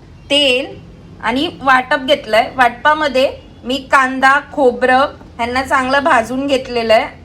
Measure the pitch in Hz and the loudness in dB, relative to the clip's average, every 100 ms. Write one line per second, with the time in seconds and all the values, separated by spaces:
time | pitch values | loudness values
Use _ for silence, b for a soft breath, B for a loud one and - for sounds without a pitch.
0 | - - - 285 277 254 392 392 - - | -20 -20 -4 0 0 0 -4 -14 -20 -20
1 | - - 214 254 339 - 269 254 247 294 | -20 -8 -4 -2 -4 -4 2 2 2 -4
2 | 262 285 214 214 247 262 240 240 294 311 | 0 -2 2 0 0 0 0 2 0 0
3 | 294 254 269 - - - 233 269 - 285 | 0 0 0 -2 -20 -16 -8 -8 0 2
4 | 262 262 269 285 - 294 254 220 254 254 | 2 2 2 2 -2 0 0 2 2 2
5 | 294 - - - 233 254 269 277 254 277 | 2 -4 -20 -8 -6 -4 -2 -2 0 0
6 | 320 247 226 262 277 254 254 240 226 226 | 2 0 0 -6 -2 -2 -2 -6 2 2
7 | 294 - | 0 -12